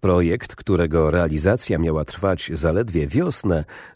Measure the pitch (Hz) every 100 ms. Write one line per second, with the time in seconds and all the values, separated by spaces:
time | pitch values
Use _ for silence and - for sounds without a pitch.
0 | 98 90 85 - - - - 90 82 82
1 | 78 87 82 78 90 123 - 85 82 78
2 | 73 - 98 87 - 78 80 87 117 85
3 | 71 120 180 - 101 82 76 - -